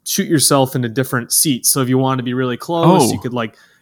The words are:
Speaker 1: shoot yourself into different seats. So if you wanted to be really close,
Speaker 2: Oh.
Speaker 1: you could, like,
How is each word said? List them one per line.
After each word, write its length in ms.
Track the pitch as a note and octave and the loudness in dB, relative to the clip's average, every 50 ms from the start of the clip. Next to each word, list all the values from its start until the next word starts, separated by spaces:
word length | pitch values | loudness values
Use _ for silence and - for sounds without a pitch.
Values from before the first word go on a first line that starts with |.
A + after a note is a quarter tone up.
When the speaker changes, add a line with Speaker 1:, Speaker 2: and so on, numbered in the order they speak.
| _ | _
Speaker 1:
shoot 240 | - - - F#3+ - | -4 -4 -4 0 0
yourself 480 | E3+ C#3 - - C#3+ C3+ C3 C3 - | 2 2 4 4 4 4 2 2 0
into 140 | C3 B2 A#2 | -4 -4 -2
different 420 | G#2+ C3+ B2+ - C#3 A#2+ A#2 - | -2 -4 -4 -2 -4 -6 -4 -2
seats. 380 | - - - D#3 B2+ A#2 - - | -2 0 0 0 -2 0 0 0
So 100 | - C#3+ | 0 0
if 80 | B2+ B2 | 0 2
you 80 | B2+ | 2
wanted 220 | C3 C3 C3 C3 B2+ | 2 2 0 -2 -2
to 40 | A#2+ | -4
be 100 | B2 B2 | -4 -4
really 240 | C3 C3 B2 A#2+ - | -2 -2 -2 -4 -6
close, 440 | - - E3+ E3 D#3+ E3 F#3+ F3+ A#2 | -6 -6 -2 2 4 4 6 4 4
Speaker 2:
Oh. 80 | G#2+ | 2
Speaker 1:
you 60 | - - | 0 -4
could, 140 | - B2 | -6 -6
like, 240 | B2 A#2+ A2+ A2 - _ _ _ _ _ | -4 -4 -6 -6 -10 _ _ _ _ _